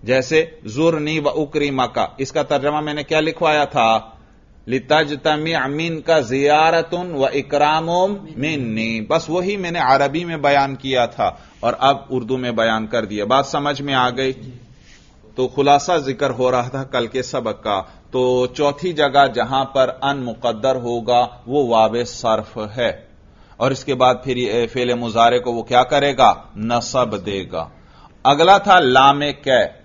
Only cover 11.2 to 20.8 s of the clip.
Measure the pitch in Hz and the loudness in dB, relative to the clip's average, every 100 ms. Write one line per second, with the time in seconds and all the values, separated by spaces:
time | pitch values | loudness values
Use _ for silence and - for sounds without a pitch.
11.2 | 101 - - - 117 123 135 - - 127 | -4 -4 -20 -6 -4 0 0 0 -2 -6
12.2 | 113 131 123 113 113 113 107 120 107 104 | -4 -4 -4 0 0 0 -2 -4 -4 -6
13.2 | 101 131 139 151 143 139 143 135 127 120 | 0 0 0 -4 -4 -6 -2 0 0 -2
14.2 | 131 131 131 120 - - - - - _ | -4 -6 -14 -20 -20 -20 -20 -20 -20 _
15.2 | - - 127 - 143 143 143 170 135 123 | -16 -6 -4 0 4 4 4 -2 -2 -4
16.2 | 139 120 127 127 123 135 135 127 117 131 | -4 0 0 0 -2 -8 -6 -4 -4 -6
17.2 | 123 131 113 104 110 98 92 - _ 127 | -6 -6 -6 -6 -4 -4 -4 -18 _ -2
18.2 | 127 127 123 127 143 143 185 156 143 135 | 0 0 -2 -2 -2 -2 -6 0 2 4
19.2 | 139 117 113 135 135 135 127 - 139 139 | 2 2 -2 -2 -2 0 0 0 -4 -4
20.2 | 123 110 120 110 123 131 | -6 -6 -6 -2 -2 -2